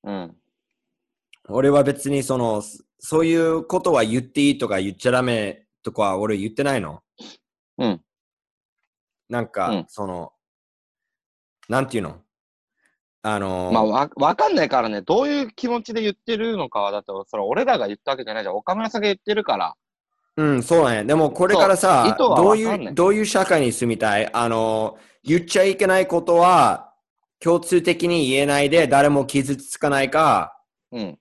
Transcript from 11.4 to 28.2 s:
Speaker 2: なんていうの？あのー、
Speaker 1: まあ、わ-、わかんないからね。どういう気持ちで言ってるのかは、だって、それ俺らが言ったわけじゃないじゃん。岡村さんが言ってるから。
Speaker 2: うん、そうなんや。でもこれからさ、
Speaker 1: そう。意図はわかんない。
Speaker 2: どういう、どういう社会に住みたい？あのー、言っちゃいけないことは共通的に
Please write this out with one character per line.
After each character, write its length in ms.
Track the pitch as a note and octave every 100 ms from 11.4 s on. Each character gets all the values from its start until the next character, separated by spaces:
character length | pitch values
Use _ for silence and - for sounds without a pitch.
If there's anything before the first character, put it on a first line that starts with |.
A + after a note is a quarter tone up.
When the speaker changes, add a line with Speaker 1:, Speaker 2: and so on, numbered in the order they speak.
| _ _ -
Speaker 2:
な 100 | B2
ん 80 | C3+
て 80 | A#2
い 40 |
う 20 |
の？ 180 | E2 D#2+ _ _ _ _ _ _ _ _ _ _
あ 160 | G#2+ G#2+
の 320 | G2 F#2 F2+
ー、 20 |
Speaker 1:
ま 80 | A2+
あ、 40 | A2
わ-、 240 | A2 D3 -
わ 200 | C#3+ -
か 120 | G#4+
ん 60 |
な 100 | E4+
い 40 | D3+
か 140 | C3
ら 80 | A2+
ね。 100 | G#2
ど 220 | F#2 G3
う 60 | C#4+
い 140 | C#4+
う 60 | A#3+
気 160 | - B3
持 120 | A#3+
ち 140 | A#3
で 80 | A3+
言 100 | G#3+
っ 20 |
て 220 | G3 - A3
る 220 | A3+ G#3+
の 100 | C#3
か 120 | G#2
は、 120 | G2+
だ 60 | G#2
っ 20 |
て、 100 | - G2 G2
そ 80 | G#2+
れ 40 |
俺 220 | G2+ D#3
ら 140 | C4 G#3+
が 80 | G#2
言 100 | G#2
っ 20 |
た 120 | -
わ 60 | C3+
け 60 |
じ 60 | A2+
ゃ 40 |
な 60 | A2
い 20 |
じ 60 | G2
ゃ 20 |
ん。 40 | F#2
岡 180 | -
村 160 | G3 A3+
さ 80 | A3
ん 20 |
が 60 | G#3
言 80 |
っ 40 | G3
て 160 | -
る 80 | G#3
か 140 | G#3+ G#2
ら。 180 | F2 - _ _ _ _ _ -
Speaker 2:
う 80 |
ん、 180 | D3+ C3
そ 200 | A#2+ E3+
う 20 |
な 80 | C3+
ん 20 |
や。 100 | A2
で 120 | G#2+ D#3
も 160 | D3+
こ 160 | - F#3
れ 80 | G3
か 100 | F#3+
ら 100 | F#3
さ、 280 | F#3 C#3+
Speaker 1:
そ 60 | A2
う。 40 |
意 20 | G#2+
図 60 |
は 60 | B3
わ 60 | D3+
か 60 |
ん 20 |
な 80 | F#3
い。 240 | A3 A3 G#3
Speaker 2:
ど 20 |
う 60 | A2
い 40 |
う、 40 |
ど 120 | C#3+ F#3
う 60 |
い 60 | G#3+
う 40 | G#3+
社 180 | G3
会 160 | F#3 E3+
に 120 | B2+
住 160 | G#2+ A#2+
み 100 | G#2+
た 220 | G#2+ G2+
い？ 120 | A2
あ 160 | A#2 A#2+
の 480 | A2+ A2 A2 A2 - _ _
ー、 60 | B2+
言 80 | E3+
っ 20 | E3+
ち 120 | F#3+
ゃ 60 |
い 120 | G3 F#3+
け 120 | F#3+
な 100 | F#3
い 80 | F#3
こ 160 | F3
と 140 | E3+ E3+
は 580 | F3 F3 A#2+ F#2 - _ _ _ _ _
共 180 | E3 E3+
通 240 | E3+ F3+
的 240 | F3 E3+ F3
に 220 | E3+